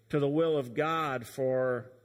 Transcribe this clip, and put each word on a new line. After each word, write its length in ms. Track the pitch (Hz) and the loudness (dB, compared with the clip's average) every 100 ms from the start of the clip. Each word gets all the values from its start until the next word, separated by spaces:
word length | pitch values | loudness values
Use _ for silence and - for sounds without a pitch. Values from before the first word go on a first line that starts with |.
| _ | _
to 100 | 151 | 0
the 100 | 143 | 2
will 280 | 151 165 151 | 2 2 2
of 160 | 123 | 0
God 540 | 110 156 160 151 127 110 | -2 0 0 -2 -4 -6
for 640 | - 131 131 127 120 113 - | -4 0 2 0 -2 -6 -18